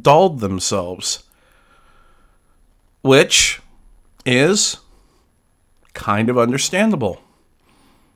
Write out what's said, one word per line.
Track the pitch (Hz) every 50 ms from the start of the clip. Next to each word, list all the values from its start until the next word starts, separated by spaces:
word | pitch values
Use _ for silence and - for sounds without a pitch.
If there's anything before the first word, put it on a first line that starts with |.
dulled | - 147 143 165 190 185 156 120
themselves, | 107 95 98 92 - - 107 98 87 90 90 - - - - - - _ _ _ _ _ _ _ _ _ _ _ _ _ _ _ _ _ _ _ _ _ _ _ _ _ _ _ _ _ _ _ _ _ _ _
which | - 135 135 139 - - - - - - - - - - _ - - _ _ _ _ _ _ _ -
is | 127 123 127 143 175 208 202 - - - - _ _ _ _ _ _ _ _ _ _ _ _ _ _ _ _ _ _ _ _ _ _
kind | - - - 110 101 107 113 120
of | 123 120
understandable. | 117 120 131 139 - - 185 190 220 220 196 143 110 92 78 - _ _ _ _ _ _ _ _ _ _ _ _ _ _ _ _ _ _ _